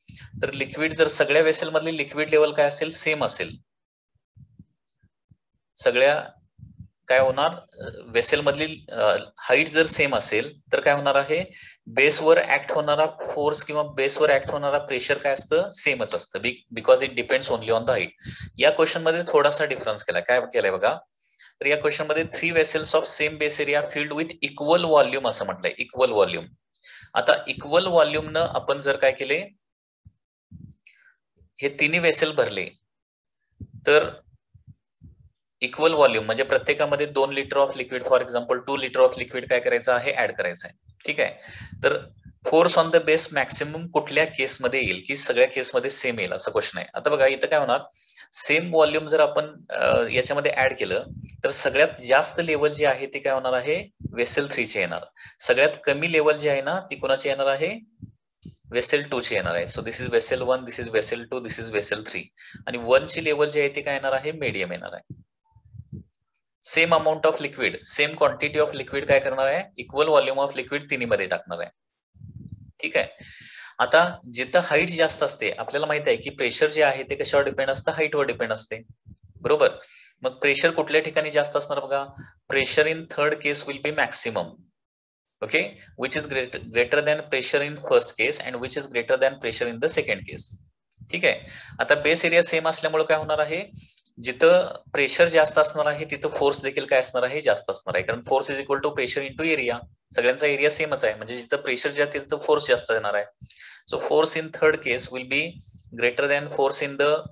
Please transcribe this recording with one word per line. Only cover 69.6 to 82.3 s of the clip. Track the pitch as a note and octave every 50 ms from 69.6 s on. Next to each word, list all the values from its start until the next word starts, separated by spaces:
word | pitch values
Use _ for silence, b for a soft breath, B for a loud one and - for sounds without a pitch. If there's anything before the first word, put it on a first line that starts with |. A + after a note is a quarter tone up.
| F#3+ - _ - A#2+
Equal | - C3+ C#3+ D#3 D#3+ D3+
volume | C#3 C3 C3 C3+ C3+ C#3 C#3
of | C3+
liquid | C3 B2 - C#3+ C#3+ C#3+ -
तिन्हीमध्ये | C#3+ B2+ A#2+ A#2 G#2+ G2 F#2+
टाकणार | F2+ F2 E2+ - - F2 E2+
आहे. | E2 - - _ _ _ _ _ _ _ _ - - - - - - - - - - - - -
ठीक | - - -
आहे? | C#3 - - - B B B B B B B B B B B B B
आता | B2 - - D#3+ F3 F3 F3 - - B2 A#2
जिथं | B2 B2+ - - F3+
हाईट | F3 - D3+ D#3 F3 F3
जास्त | E3+ E3 D#3+ D#3 - - D3+
असते, | C3 - - A2+ F#2+
आपल्याला | - A2 A2 - C3+ C#3+ D#3
माहित | D3+ D3+ D3 D3
आहे | C#3 A#2
की | A2 - C#3+
प्रेशर | - - C3 A#2+ - - D#3 D3+
जे | D3+ D#3 D3+
आहे | C#3 C3 C3+ C3
ते | - C#3+
कशावर | C#3 C3+ - - C#3 C#3
डिपेंड | C#3 C#3 C3+ C3+ C3+
असतं? | C#3 - - -
हाईटवर | D#3 D#3+ D#3 D3+ D3+ D3 C#3
डिपेंड | B2+ A2+ - A#2 A2 G#2+
असते. | G#2 - - A2 A2 - - - _ _ G#2 - _ _ - - -
बरोबर? | - B2 D3+ D3+ C3+ - - - B B B B B B B B
मग | B2+ C3 B2+ -
प्रेशर | - C#3+ C3+ - - E3
कुठल्या | E3 E3 D3 C#3+ D3 D#3
ठिकाणी | D3+ D#3 D3+ D3+ D#3 D#3
जास्त | D3 D3 C#3+ C#3+ -
असणार | D3 C#3 - C#3+ C#3
बघा? | C#3 C3+ C#3 C#3 C#3 - - B B B